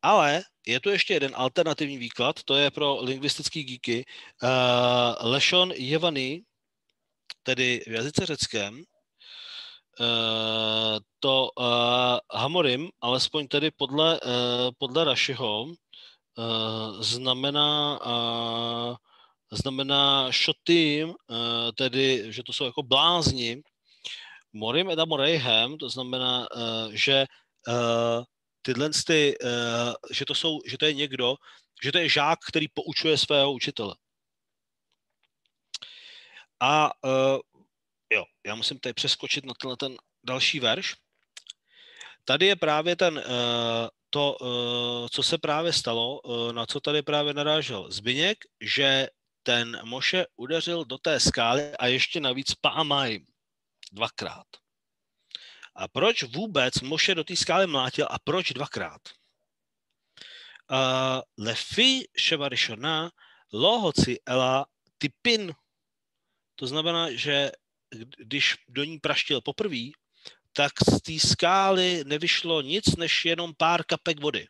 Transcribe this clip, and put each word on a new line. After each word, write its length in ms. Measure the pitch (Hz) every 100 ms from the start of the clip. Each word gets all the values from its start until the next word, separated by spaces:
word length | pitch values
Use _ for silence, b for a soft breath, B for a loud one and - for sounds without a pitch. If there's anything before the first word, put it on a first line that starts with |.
ale 420 | 151 202 147 151 190 _ -
je 140 | 123
tu 100 | 202
ještě 240 | 202 -
jeden 180 | 180 139
alternativní 640 | - 131 - 160 147 151 139
výklad, 440 | 120 - 120 156
to 140 | - 139
je 140 | 143
pro 320 | - 147 139
lingvistický 640 | 127 131 147 - 147 165
geeky, 400 | 135 123 - 117
eh, 420 | 131 - - _ 123 131 127 123 123 123 120 117
lešon 520 | 117 135 - 180 185
jevany, 720 | - 131 156 170 143 131 156 214 _ _ _ _ _ _ _ _ -
tedy 420 | - 127 127 123 -
v 60 |
jazyce 340 | 117 143 - 185
řeckém, 580 | 147 - 113 101 117 175 _ _ _ B B B B B B _ -
eh, 1000 | 117 117 113 110 110 113 110 110 110 107 - _
to, 300 | 139 135 127 -
eh, 580 | 123 120 120 123 123 123 -
hamorim, 560 | 104 127 175 151 127 170 -
alespoň 480 | 120 127 - 156 143
tedy 220 | 147 151
podle, 500 | - 131 139 160 165
eh, 480 | - 123 123 123 127 123
podle 260 | 139 131
Rašiho, 600 | 160 123 - 123 123 104 131
eh, 1300 | 170 _ - - _ _ - 113 113 110 110 110 101
znamená, 960 | 110 120 131 127 135 143 147 147 147 143 117
eh, 880 | 120 117 117 117 117 117 117 120 117 b b b b _ 107
znamená 760 | 139 131 135 139 139 139 131
šotým, 840 | 123 - 156 - 170 156 147 160
eh, 580 | 180 _ 117 117 117 117
tedy, 600 | 110 131 123 135 131 107
že 100 | 110
to 100 | 123
jsou 120 | 120
jako 180 | 135 120
blázni. 800 | 135 131 160 175 151 135 120 123 - _ _ B B B B B _
Morim 380 | 107 110 131 190
eda 140 | 160
morejhem, 760 | 165 156 139 165 127 110 120 156
to 100 | 135
znamená, 580 | 117 127 127 127 127 120
eh, 440 | 120 117 113 113 107
že, 300 | - 135 135 b b _ -
eh, 560 | 120 117 117 117 117 127 _ _ _
tyhle 280 | - 123 147 151 -
ty, 300 | 160 147 -
eh, 480 | 123 120 117 117 120 113 -
že 140 | -
to 100 | 139
jsou, 260 | 143 165 151 123
že 120 | 131
to 60 | 156
je 80 |
někdo, 420 | 143 143 131 120 135 B B B _
že 100 | 127
to 60 | 175
je 100 | 160
žák, 300 | 151 147 165 -
který 200 | 160 151
poučuje 500 | - 160 - 160 147
svého 340 | - 147 139
učitele. 420 | 131 - - 104 - _ _ _ _ _ _ _ _ _ _ _ _ _ _ _ _ _ - B B B B B B B _
A, 300 | 127 151 151 -
eh, 340 | 135 131 135 135 - _ _ _ _ _ _
jo, 140 | 110 87 _ -
já 80 |
musím 240 | 110 110 135
tady 140 | 127
přeskočit 520 | 117 143 - 135 -
na 100 | 135
tenhle 220 | 120 135 123
ten 200 | 135 127 _ _
další 360 | 127 131 - 156
verš. 360 | 123 113 98 - _ _ _ - _ - _ B B B B B
Tady 220 | - 139 190
je 100 | 196
právě 400 | 156 151 160 175
ten, 220 | 180 151
eh, 680 | - 123 120 120 117 117 113 _ _
to, 260 | 147 143 -
eh, 680 | 127 123 120 120 120 120 120
co 140 | -
se 160 | 139 165
právě 340 | 156 151 170
stalo, 480 | 151 - 113 117 147
eh, 280 | - 120 117
na 140 | 117 113
co 140 | 147
tady 220 | - 151
právě 320 | 147 147 147
narážel 580 | 143 147 156 135 113 85
Zbyněk, 520 | 95 104 131 175 214 - _
že 480 | 104 - 139 135 135 _ _ _
ten 380 | - 120 117 117
Moše 420 | 113 123 127 185 175 -
udeřil 480 | 127 165 165 170
do 140 | 135 127
té 220 | - 143
skály 560 | - 139 117 127 147 143
a 100 | 123
ještě 340 | 127 - 175
navíc 340 | 139 127 135
pámaj 640 | - 151 147 156 139 135 107 _ _ _ _ _ _ -
dvakrát. 540 | 98 113 - 95 76 - - _ _ _ _ _ _ B B B B B
A 140 | - 95
proč 340 | - 185 233
vůbec 580 | 127 123 220 156 127 -
Moše 340 | 127 156 -
do 100 | 180
té 120 | 151 175
skály 300 | - 175 190
mlátil 400 | 143 127 - 147
a 80 | -
proč 340 | - 170 175
dvakrát? 500 | 123 139 - 87 73 - - _ _ _ _ _ _ _ _ _ - B B B B _
Eh, 500 | 131 131 131 131 131 - -
lefi 720 | 107 123 - - 254 262 -
sheva 340 | - - 156 143
rishona 600 | 123 - 110 143 156 170 _ b b b
lo 280 | 104 160 233
hoci 380 | 196 - - 120 -
ela 400 | 127 127 131 - _ _ _
tipin. 560 | 147 _ 240 226 190 156 _ _ _ _ _ _ _ _ _
To 120 | - 127
znamená, 460 | 147 160 170 165
že 380 | 123 143 139 139 - _ _ _ 117 117 -
když 380 | 110 139 - - _
do 160 | 127
ní 140 | 147 160
praštil 420 | 151 143 - 139
poprvé, 500 | 127 139 214 139 120 - _ B B B _
tak 200 | - 143 -
z 200 | - -
té 160 | - 160
skály 840 | - - 170 190 196 190 180 175 143
nevyšlo 560 | 151 165 - 170 160
nic 340 | 135 180 - 170
než 280 | 165 -
jenom 300 | 165 165 170
pár 300 | 156 160 170
kapek 360 | 156 160 - 156
vody. 260 | 147 113 -